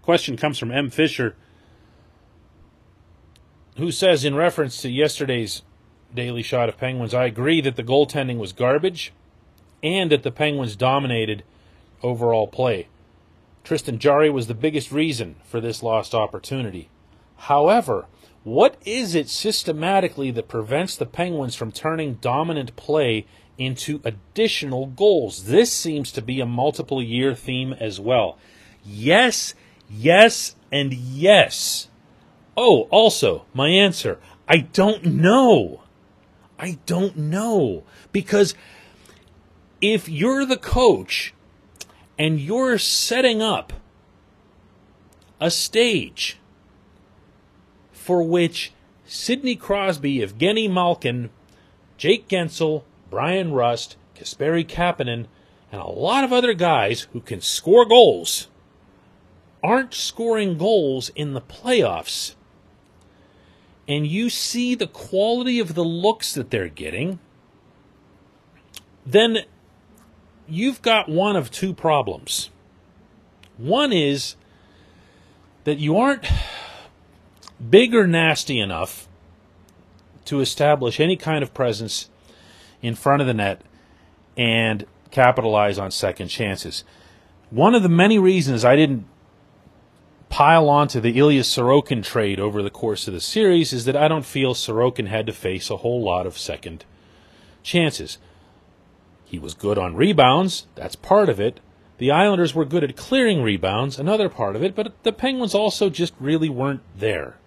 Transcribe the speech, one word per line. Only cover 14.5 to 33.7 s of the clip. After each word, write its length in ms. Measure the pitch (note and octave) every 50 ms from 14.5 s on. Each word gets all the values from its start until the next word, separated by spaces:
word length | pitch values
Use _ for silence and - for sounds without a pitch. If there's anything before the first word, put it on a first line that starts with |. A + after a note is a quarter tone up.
| A2+
biggest 380 | G#2+ C3 D#3 D3+ D3 B2+ -
reason 460 | C3 D3 D#3 E3 C#3 A2+ A2 E2+ D2+ - _
for 160 | - - A#2
this 220 | A2 A#2 G#2+ - -
lost 300 | A#2 A2+ A2 G2+ - -
opportunity. 760 | A2+ G#2+ G2+ - F#2+ - - C#3 C3+ B2 G#2 F2+ F2 D2+ _ _ _ _ _ _ _ _ _ _
However, 720 | - - - C#3+ C#3+ D3 E3+ G#3 A#3+ - C#3 A2 F#2 - - _ _ - _ _ _ _
what 320 | A2 A2+ D3 A3 C#4 - _ _
is 320 | G3 A3 C4 B3 F#3 E3
it 140 | E3+ C#3 -
systematically 1000 | - - - G#3+ G#3 - - F3 D#3 D3+ D#3+ F#3 G3 G3 F#3 E3+ - C#3+ C#3 C3
that 180 | A#2+ A#2 G#2+ -
prevents 480 | - A#2 G#2+ G#2+ C3 D3+ F#3 F#3 -
the 80 | - C3+
Penguins 500 | B2 - - F3 F3+ E3+ D3+ C3+ B2 -
from 160 | - A#2+ A2
turning 440 | - - - D#3 D#3+ D#3+ D#3 C#3+ A#2+
dominant 600 | - - B2 B2 C#3+ D#3+ E3+ D#3+ D3 C3 B2 -
play 500 | - - - D3 D#3 C#3+ A#2+ A2 A2 - _ - _ _ _ _
into 440 | - C3 C3 C3 - - - D3+ D3 -
additional 840 | A#2 G#2+ G2 - _ _ - A3 A3 - - D3+ C#3 B2+ B2+ C3+
goals? 580 | C3+ B2+ - G3 G#3+ G3 D#3+ B2 G2 - - F#2
This 260 | G#2 C3 G3 A#3+ A#3
seems 400 | - - - E3+ D#3 C#3+ C3 -
to 100 | - C#3
be 180 | A2 A#2 B2+ C3+
a 60 | B2
multiple 580 | A#2 A#2+ A#2+ C3 D3+ D3 - E3 - C#3 C3+ B2
year 320 | A2+ A#2 B2 C3 C3+ B2
theme 380 | - - - B2+ B2+ C3 C3 C3
as 260 | - A#2 A2 F#2+ F#2
well." 380 | G2 A2+ B2+ A#2+ G#2 E2+ - _ _ - - - - - - _ _
Yes, 680 | G2+ G2+ G#2 A2+ C#3+ E3+ G#3+ B3+ B3 - - - - - _ _ _ _ _ _ _
yes, 680 | G#2 G#2+ A#2 D#3 E3+ G3 A3 A3+ A3+ - - - - _ _ _
and 220 | - C#3+ C#3 C3+ C3
yes. 960 | B2 B2 B2+ C3 C#3 D#3+ F#3+ G#3 F#3 B2 - - - - - - - - _ _ _ _ _ _ _ _ _ _ _ _ _ _
Oh, 260 | G#3+ B3 A#3+ F3+ A#2+ - -
also, 540 | - G#3 A3 G#3+ - - C#3 G#2 E2+ - - _ _
my 160 | B2 C#3
answer, 500 | D3+